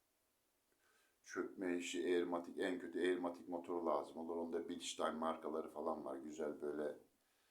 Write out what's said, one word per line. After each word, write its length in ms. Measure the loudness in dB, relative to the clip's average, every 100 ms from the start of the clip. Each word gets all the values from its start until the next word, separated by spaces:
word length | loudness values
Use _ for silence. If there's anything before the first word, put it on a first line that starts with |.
| _ _ _ _ _ _ _ _ _ _ _ _
çökme 540 | -6 -2 -2 0 0 2
işi 260 | 0 0
Airmatic, 580 | 4 4 4 0 -2 0
en 160 | 0 0
kötü 200 | -2 2
Airmatic 500 | 4 4 2 -4 -6
motoru 380 | -6 -2 0 4
lazım 300 | 2 0 -6
olur. 200 | -4 -2
Onda 320 | 0 -2 -2
Bilstein 460 | -6 -6 0 0
markaları 540 | 2 0 0 -2 -2 -4
falan 360 | -2 -2 -2
var. 120 | -2 -6
Güzel 440 | -8 -2 -2 -2
böyle, 380 | -2 0 -2 -4 -14 _ _ _ _